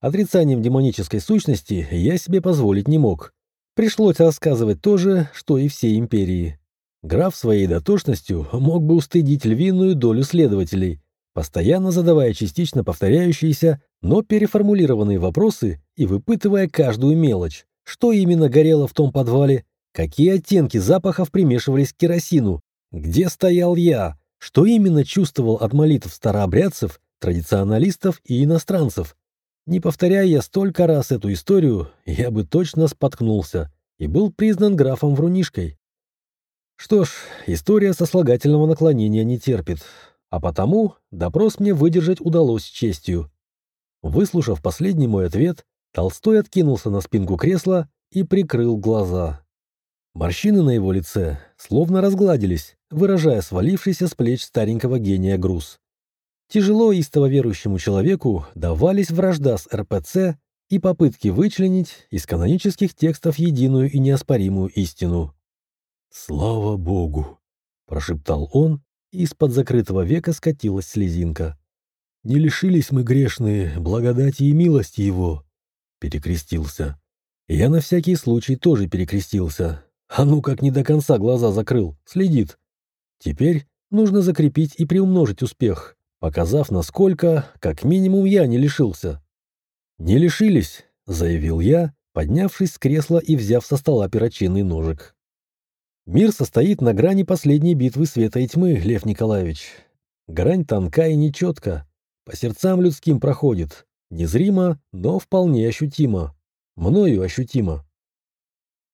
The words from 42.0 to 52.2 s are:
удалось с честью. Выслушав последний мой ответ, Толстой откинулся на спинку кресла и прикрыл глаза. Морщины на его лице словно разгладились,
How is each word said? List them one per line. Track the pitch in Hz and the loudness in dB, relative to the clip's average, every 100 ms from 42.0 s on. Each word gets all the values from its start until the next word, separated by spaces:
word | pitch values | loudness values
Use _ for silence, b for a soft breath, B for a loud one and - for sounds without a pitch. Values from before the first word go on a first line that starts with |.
| 165 185 | 0 -2
удалось | 165 165 139 110 | 0 2 2 0
с | - | -6
честью. | - 113 85 - 87 76 _ _ _ _ _ _ _ | -4 -4 -4 -4 -6 -6 _ _ _ _ _ _ _
Выслушав | 78 76 202 175 120 82 | -4 -2 0 0 -2 -4
последний | 95 - 185 165 123 | -4 -4 -2 0 0
мой | 101 87 | 0 -2
ответ, | 95 170 170 _ _ _ | 0 -2 -2 _ _ _
Толстой | - 85 - 220 220 | -4 -4 -2 0 2
откинулся | 202 185 151 120 110 | 2 0 0 0 -2
на | 101 | -4
спинку | - 110 92 90 | -2 -2 -2 -2
кресла | 151 185 190 180 151 _ _ | 0 0 0 -2 -4 _ _
и | 190 | -6
прикрыл | 175 190 175 120 120 110 | 0 0 0 0 0 0
глаза. | 107 110 92 92 82 71 _ _ _ _ _ _ _ | 0 -2 -2 -2 -4 -8 _ _ _ _ _ _ _
Морщины | 82 85 85 208 202 | -6 -6 -2 2 2
на | 147 | 4
его | 120 95 | 2 0
лице | 95 - 107 82 71 - _ | -2 -2 -4 -4 -6 -12 _
словно | - 117 170 190 | -4 0 0 2
разгладились, | 196 190 | 0 2